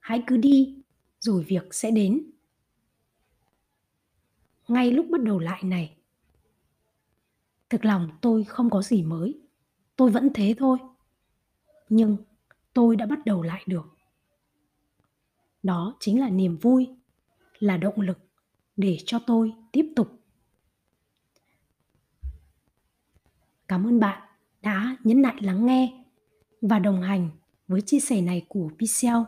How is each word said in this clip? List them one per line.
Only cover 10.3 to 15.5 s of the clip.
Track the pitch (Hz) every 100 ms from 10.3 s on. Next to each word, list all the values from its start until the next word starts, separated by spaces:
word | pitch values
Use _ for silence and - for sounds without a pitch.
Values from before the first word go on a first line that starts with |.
thế | - 202 226
thôi. | 269 254 - _ _ _ _ _ _ _ _ _ _
Nhưng | 220 220 208 - _ _ _ _
tôi | - 233 226
đã | 214
bắt | 302
đầu | - 196
lại | 165 170 -
được. | 185 - _ _ _ _ _ _ _ _ _ _ _ _ _ _ _ _